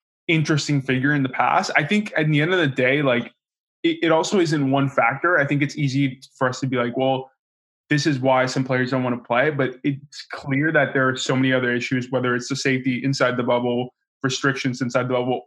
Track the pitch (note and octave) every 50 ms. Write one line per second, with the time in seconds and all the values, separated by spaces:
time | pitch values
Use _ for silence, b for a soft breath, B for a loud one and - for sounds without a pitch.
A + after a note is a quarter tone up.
0 | _ _ _ _ _ - E3 D#3+ D3 D#3+ D#3+ C#3+ - - D3 C#3 C3 - B2+ B2+
1 | B2+ D3 D3 C#3+ C3+ B2+ C3 - C3 B2 - F3 G3 - - D3 D#3 D3+ G#3 G#3
2 | G#3 - - D#3+ D#3 D#3 D3+ C#3+ D3+ E3+ F#3 F3+ E3 C#3 C3 - B2+ B2+ C3+ D3+
3 | D3 C3 A#2+ A#2+ A#2+ - _ _ _ _ _ _ _ _ _ _ - E3 D#3+ D#3+
4 | E3+ E3 E3 D#3+ F3 F3 G#3+ G3 E3+ D#3 D#3+ D3+ C#3 C3 C3+ C#3 C#3 C3+ - -
5 | A#2+ A#2+ B2+ C3+ - E3+ F3+ D#3 C#3 C#3 C#3+ C#3 D3 D3 - - D3 C3+ B2+ C#3
6 | C#3+ C3 C3 - - - _ - C3 B2 B2 - - C3 C3 B2 A#2+ A#2+ A#2+ C3
7 | C3 C3+ C3 B2+ C3 - _ _ _ _ _ _ _ _ _ _ _ - D3 D3
8 | C#3+ E3 C#3+ B2+ B2+ C3+ C3 C3 C3 B2+ - C3+ C3 - C3 B2+ B2+ A#2+ C3+ C3
9 | B2+ B2 B2 A#2+ - - A#2+ A#2+ C#3 D#3 D3+ C#3 C3 B2+ - - - D3 C#3 -
10 | - - - - - - - - - C#3+ C3 C3+ D3+ D#3+ D#3 D3+ C#3 - - C#3
11 | C3 C3 B2+ B2+ - - C3+ B2+ C3 C3 C3 B2+ B2+ B2 A#2+ B2 A#2+ - C3+ B2+
12 | A#2 - C3+ B2 B2 B2+ B2 B2 B2 - C#3 C3+ - C#3 C3 B2+ B2+ C3 B2+ A#2+
13 | - C#3 C3+ - C3+ B2+ B2 A#2+ A#2+ C3 B2 A#2+ B2 B2 A#2+ A#2+ B2+ B2+ _ _
14 | _ _ _ _ - C3 B2+ - - C#3 C3+ C3+ - C3+ B2 - C3 A#2+ A#2+ C3
15 | B2 B2+ B2+ B2 B2 B2+ B2 - -